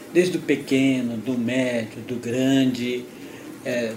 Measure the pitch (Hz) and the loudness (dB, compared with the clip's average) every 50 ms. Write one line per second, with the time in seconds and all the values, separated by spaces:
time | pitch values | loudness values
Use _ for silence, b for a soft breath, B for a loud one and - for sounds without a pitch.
0 | B B - 170 180 185 160 156 151 - 143 139 139 - 135 131 135 135 131 127 | B B 4 4 4 4 2 -2 0 0 0 0 2 2 2 4 6 4 4 2
1 | 120 120 117 110 104 127 127 120 117 117 123 131 127 123 120 117 110 110 - 120 | 0 -2 -4 -4 -2 -2 -2 0 0 0 2 2 0 0 0 -2 -4 -4 -10 -12
2 | 110 - 127 113 - 120 117 127 131 135 135 135 135 127 117 113 120 123 123 123 | -8 -6 -6 -6 -4 -2 0 2 4 4 6 6 4 4 2 0 -2 -4 -4 -4
3 | 123 B B B B B B B B B B - - 135 123 120 117 113 110 | -6 B B B B B B B B B B -10 -6 -4 -2 -2 -2 -4 -4